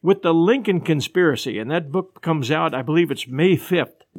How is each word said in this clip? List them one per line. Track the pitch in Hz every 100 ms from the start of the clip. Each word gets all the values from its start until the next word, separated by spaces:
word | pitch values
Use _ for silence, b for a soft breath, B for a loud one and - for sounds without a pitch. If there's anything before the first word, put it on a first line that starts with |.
with | 165 196
the | 175
Lincoln | 165 170 269 214 185
Conspiracy. | - 151 - 180 175 127 131 107
And | 113
that | 165 147
book | 170 190 _
comes | 165 160 120
out, | 156 165
I | 131
believe | 127 160 170
it's | 135 -
May | 131 180 180
fifth. | - 180 127 _ _